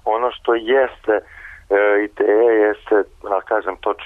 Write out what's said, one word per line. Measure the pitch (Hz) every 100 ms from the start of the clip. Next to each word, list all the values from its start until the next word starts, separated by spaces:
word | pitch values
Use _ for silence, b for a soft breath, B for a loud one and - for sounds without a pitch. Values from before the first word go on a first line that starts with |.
Ono | 113 110 123
što | - -
jeste, | 117 110 135 127 - - 104 B B B B -
e, | 101 104 104
ideja | 104 - 104 107 120 110 107
jeste, | 104 - 107 92 - 104 95
a |
kažem, | - 107 95 90
to | 107 101